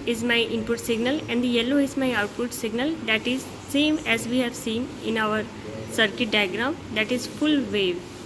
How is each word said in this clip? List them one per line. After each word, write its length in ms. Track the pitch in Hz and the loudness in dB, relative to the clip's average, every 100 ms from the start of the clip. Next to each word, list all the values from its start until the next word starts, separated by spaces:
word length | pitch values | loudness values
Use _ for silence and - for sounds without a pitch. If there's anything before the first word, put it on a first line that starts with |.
| - | -2
is 160 | 233 | 0
my 160 | 240 233 | 2 2
input 400 | 226 233 220 233 | 2 0 -2 -2
signal 420 | - 233 240 302 - | 0 0 2 0 0
and 140 | 240 | 0
the 40 | 247 | 2
yellow 300 | 240 240 285 | 2 4 4
is 180 | 277 277 | 2 2
my 160 | 262 | 0
output 380 | 233 202 - 240 | 2 0 -2 -4
signal, 440 | - 226 220 277 320 226 | -4 -4 0 0 -2 0
that 220 | 220 226 | 0 2
is 180 | 254 - - - | -2 -4 -10 -2
same 300 | 277 302 302 | 2 4 2
as 280 | - 226 226 | 0 -2 0
we 120 | 247 | 0
have 160 | 240 233 | 0 -2
seen 340 | - 226 262 - - | -4 -2 -4 -6 -2
in 120 | 226 | 0
our 260 | 220 214 208 - 214 - - | 2 0 -2 -8 -10 -8 -4
circuit 400 | - 220 - 240 | 2 2 2 0
diagram, 440 | 214 202 196 254 339 - 214 | 2 2 0 -2 -2 -4 -2
that 160 | 214 | 0
is 160 | 247 - | -2 -2
full 340 | - 302 294 226 | -2 2 2 2
wave 300 | 202 190 175 - - | 2 0 0 -6 -12